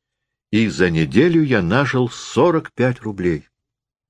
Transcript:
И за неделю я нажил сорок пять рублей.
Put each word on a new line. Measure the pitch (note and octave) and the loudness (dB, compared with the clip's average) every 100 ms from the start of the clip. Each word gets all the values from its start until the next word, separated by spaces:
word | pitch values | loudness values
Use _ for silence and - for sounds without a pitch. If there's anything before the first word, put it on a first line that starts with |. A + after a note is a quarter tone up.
| _ _ _ _ - | _ _ _ _ -4
И | G#2+ G#2+ | -2 0
за | C2+ F2+ | 0 0
неделю | D#2+ D2+ F#2 F3 E3 | 2 0 2 4 2
я | D3 A2 | 2 0
нажил | E2+ B2 C3+ B2+ A#2+ | 0 0 0 -2 -2
сорок | - - A2+ F3 D#3+ - | -6 -6 0 2 0 -4
пять | - B2+ B2 | -4 -2 -2
рублей. | A2 F#2+ F2+ D2+ - _ _ _ _ _ _ | -8 -4 -4 -4 -8 _ _ _ _ _ _